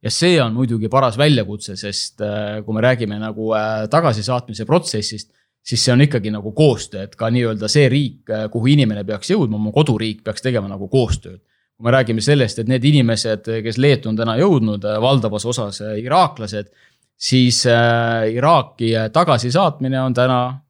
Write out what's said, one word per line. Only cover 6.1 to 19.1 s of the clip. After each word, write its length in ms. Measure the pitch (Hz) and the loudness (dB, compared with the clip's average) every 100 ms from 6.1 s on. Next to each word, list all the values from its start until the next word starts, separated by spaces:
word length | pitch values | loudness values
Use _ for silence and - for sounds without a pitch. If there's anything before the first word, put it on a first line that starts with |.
| 131 101 | 2 -4
nagu 200 | 107 104 | -6 -8
koostöö, 540 | 107 156 117 - 98 101 | 2 4 2 -4 -12 -12
et 80 | - | -6
ka 140 | 113 | -2
nii-öelda 360 | 123 120 107 104 | 0 0 -2 0
see 160 | 147 135 | 2 4
riik, 400 | 135 139 - - | 2 -2 -8 -8
äh, 160 | 107 107 | -6 -4
kuhu 160 | 117 120 | -2 4
inimene 320 | 147 120 104 | 4 4 0
peaks 280 | 98 104 - | -6 -8 -2
jõudma, 240 | 208 127 107 | -2 0 -2
oma 160 | 107 | -2
koduriik 480 | 107 151 110 110 107 | 0 2 0 -2 -6
peaks 200 | - 104 | -10 -6
tegema 240 | 131 120 98 | -4 -4 -4
nagu 200 | 98 98 | -10 -2
koostööd. 480 | 135 113 117 87 92 _ _ _ | 0 0 -2 -6 -20 _ _ _
Kui 140 | _ 117 | _ 0
me 20 | |
räägime 320 | 131 117 110 | 2 2 -2
sellest, 380 | 107 143 117 - | 2 2 2 -2
et 80 | 113 | -2
need 160 | 131 | 2
inimesed, 640 | 131 151 117 110 117 110 - 113 | 4 4 4 0 -2 -4 -4 -6
kes 140 | 110 113 | -4 0
Leetu 300 | 143 131 113 | 2 2 0
on 80 | 110 | -2
täna 160 | 113 113 | 0 2
jõudnud, 460 | 190 156 110 104 | 2 2 2 -2
äh, 160 | 104 107 | -4 0
valdavas 480 | 120 139 110 104 110 | 2 2 0 -4 -4
osas, 320 | 123 104 98 | -4 -6 -8
äh, 160 | 107 107 | -8 -8
iraaklased, 640 | 127 160 165 - 107 107 104 _ _ _ _ _ | 0 2 2 0 -8 -8 -10 _ _ _ _ _
siis, 480 | - 131 123 120 | 0 2 4 2
äh, 640 | 123 117 117 117 117 113 110 117 | 2 4 4 2 0 0 -2 0
Iraaki, 560 | 143 170 - _ 117 | 2 2 0 _ -2
äh, 140 | 113 110 | 0 0